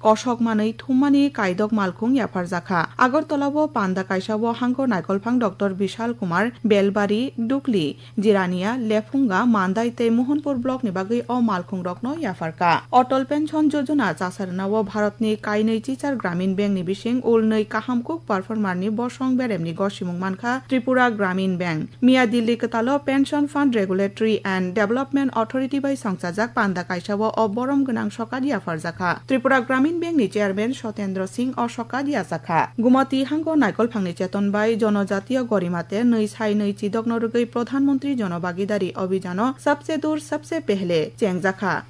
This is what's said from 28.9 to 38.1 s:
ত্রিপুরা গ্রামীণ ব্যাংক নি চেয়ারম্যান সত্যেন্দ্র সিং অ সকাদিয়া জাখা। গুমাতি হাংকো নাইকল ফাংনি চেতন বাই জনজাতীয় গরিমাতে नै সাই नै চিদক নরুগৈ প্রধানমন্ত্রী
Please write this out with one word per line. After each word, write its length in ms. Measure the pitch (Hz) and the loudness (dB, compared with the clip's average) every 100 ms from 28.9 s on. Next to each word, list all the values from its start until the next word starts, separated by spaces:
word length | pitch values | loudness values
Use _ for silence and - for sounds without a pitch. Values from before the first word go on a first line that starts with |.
| 165 180 160 - | -4 -2 -2 0
ত্রিপুরা 300 | 262 254 269 233 | 2 4 2 2
গ্রামীণ 280 | 262 277 339 | 2 2 2
ব্যাংক 140 | 339 330 | 0 2
নি 60 | 196 | 2
চেয়ারম্যান 380 | 208 202 190 220 262 | 2 0 0 -2 -2
সত্যেন্দ্র 400 | 226 208 202 190 185 - | -6 -6 -4 -4 -4 -4
সিং 120 | 254 247 | -4 -2
অ 40 | 240 - | -4 -4
সকাদিয়া 440 | - 247 285 277 180 | -6 -4 -2 -2 -2
জাখা। 280 | 165 - 165 - - | -6 0 0 0 2
গুমাতি 360 | 233 262 269 269 262 | 4 4 4 0 0
হাংকো 220 | 302 320 311 | -2 0 2
নাইকল 240 | 226 165 233 | 2 2 0
ফাংনি 200 | 226 185 165 | 0 -4 -4
চেতন 260 | 185 202 202 | -4 -2 0
বাই 160 | 202 220 226 | 2 0 2
জনজাতীয় 580 | 220 208 196 202 - 262 240 | 2 2 0 -2 -2 -2 0
গরিমাতে 460 | 208 175 175 160 196 240 | 0 0 -4 -4 0 2
नै 140 | 233 214 | 2 0
সাই 180 | - 220 208 | -2 0 0
नै 100 | 202 202 | 0 -2
চিদক 260 | 208 226 226 | -2 -2 -2
নরুগৈ 340 | 233 226 240 240 | -2 0 0 0
প্রধানমন্ত্রী 580 | 240 233 269 277 277 285 | -2 -2 2 2 2 0